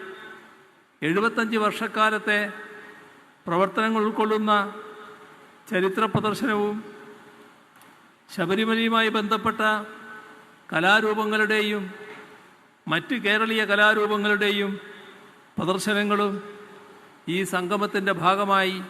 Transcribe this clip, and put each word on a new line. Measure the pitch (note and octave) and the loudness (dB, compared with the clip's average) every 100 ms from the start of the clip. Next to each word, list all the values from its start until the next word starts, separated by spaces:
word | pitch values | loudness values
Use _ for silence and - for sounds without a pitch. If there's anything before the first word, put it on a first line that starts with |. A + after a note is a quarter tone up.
| - - - - - - - _ _ - D3 | -14 -16 -18 -20 -20 -20 -20 _ _ -6 0
എഴുപത്തഞ്ച് | F3+ A3+ A3+ A3+ A3+ | 2 2 0 0 2
വർഷക്കാലത്തെ | G#3 G#3 A3 A3 A3 G#3+ G#3+ G#3 G#3 - - - - - - - - _ - | 0 0 -4 2 2 2 0 0 0 -8 -16 -18 -20 -20 -20 -20 -20 _ -2
പ്രവർത്തനങ്ങൾ | E3+ F#3+ F#3+ A3 A3 G#3+ | 2 2 2 0 2 0
ഉൾക്കൊള്ളുന്ന | G#3+ G#3+ G#3+ G#3+ G#3 G3+ - - - - - - - - - - | 0 0 2 2 2 0 -8 -16 -18 -18 -20 -20 -20 -20 -20 -4
ചരിത്ര | F#3+ F#3+ F#3+ A3 | 0 0 2 0
പ്രദർശനവും | A3 G#3+ G3+ A#3 G#3+ G#3 G#3+ - - - - - - - - _ - - - - _ - | 0 0 -2 -2 0 0 -4 -8 -16 -20 -20 -20 -20 -20 -20 _ -20 -20 -20 -20 _ -14
ശബരിമലയുമായി | - E3+ G3 A3 A3+ A3+ A3+ A3 A3 | -4 0 0 2 2 2 2 2 0
ബന്ധപ്പെട്ട | G#3 A3 A3 A3 G#3+ G#3+ G#3+ - - - - - - - - | 0 0 0 0 0 0 -4 -14 -18 -18 -20 -20 -20 -20 -4
കലാരൂപങ്ങളുടെയും | D#3 F3 G#3+ G#3+ G#3+ G#3+ G#3+ G#3+ G#3+ G#3+ G#3 F#3 - - - - - - - _ _ - | 0 4 4 4 0 0 2 2 2 2 -2 -4 -12 -16 -18 -20 -20 -20 -20 _ _ -2
മറ്റ് | D#3+ E3 B3 G3+ | -2 0 -2 2
കേരളീയ | G#3+ A3 A3 G#3 | 2 2 0 2
കലാരൂപങ്ങളുടെയും | G3+ G#3 G#3+ G#3 G#3 G#3 G#3 G#3 G3+ G3+ G3 - - - - - - - - | 4 6 6 2 2 2 2 2 2 0 -4 -10 -18 -20 -20 -20 -20 -16 -6
പ്രദർശനങ്ങളും | D#3+ F#3+ G3 G#3 G#3 G3+ G#3 G3 - - - - - - - - - F3 | -2 0 0 0 2 2 0 -2 -10 -16 -20 -20 -20 -20 -20 -16 -4 -2
ഈ | F#3 | -2
സംഗമത്തിൻ്റെ | F3+ F3+ G#3 G3+ G3+ F#3+ F3+ | -2 -2 -2 0 -2 0 0
ഭാഗമായി | E3 G3 G3+ G3 F#3+ F#3+ | 2 2 2 2 2 -2